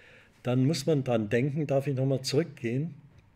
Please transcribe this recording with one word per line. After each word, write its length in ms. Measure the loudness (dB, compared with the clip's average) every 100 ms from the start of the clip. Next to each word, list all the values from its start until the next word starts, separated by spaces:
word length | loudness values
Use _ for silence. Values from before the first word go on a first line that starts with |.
| -20 -20 -20 _
dann 220 | -2 2 2
muss 200 | 0 0
man 180 | 0
dran 260 | 2 0 2
denken, 380 | 0 0 -2 0
darf 200 | 0 0
ich 80 | 0
noch 100 | 0
mal 160 | 0
zurückgehen? 720 | 0 -2 -2 -4 -4 -2 -4 -8 -20 -20 -20